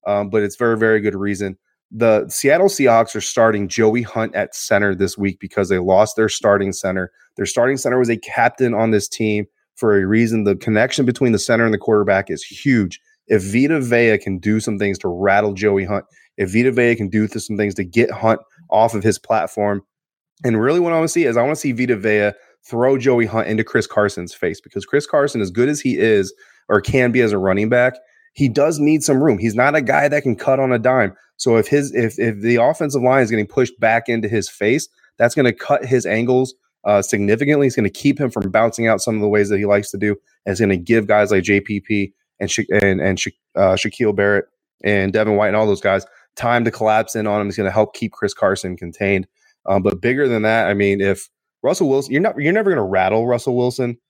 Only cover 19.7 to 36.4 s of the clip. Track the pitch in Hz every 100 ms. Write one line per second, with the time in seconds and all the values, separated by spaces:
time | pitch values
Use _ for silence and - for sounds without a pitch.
19.7 | 104 - _ _ _ _ _ 123 110 120
20.7 | 170 170 165 160 170 147 117 127 156 139
21.7 | 120 123 113 107 107 104 101 _ _ _
22.7 | 117 123 135 123 120 117 113 87 107 107
23.7 | 117 107 - 104 95 87 - 87 82 -
24.7 | 101 - 143 147 151 143 120 95 95 131
25.7 | 147 131 - 110 107 95 - - _ _
26.7 | 101 - 135 123 120 113 104 95 98 107
27.7 | 123 127 131 _ _ _ - 139 113 143
28.7 | 156 147 156 147 131 151 104 113 107 131
29.7 | 156 131 143 147 147 143 113 - 131 131
30.7 | 123 117 131 101 - _ _ - 113 107
31.7 | 143 139 120 113 - 117 104 110 120 123
32.7 | 160 156 135 123 135 117 110 107 - 127
33.7 | - 113 117 117 117 107 110 95 - 104
34.7 | 139 - _ _ _ 120 156 127 117 -
35.7 | 143 127 127 87 110 120 127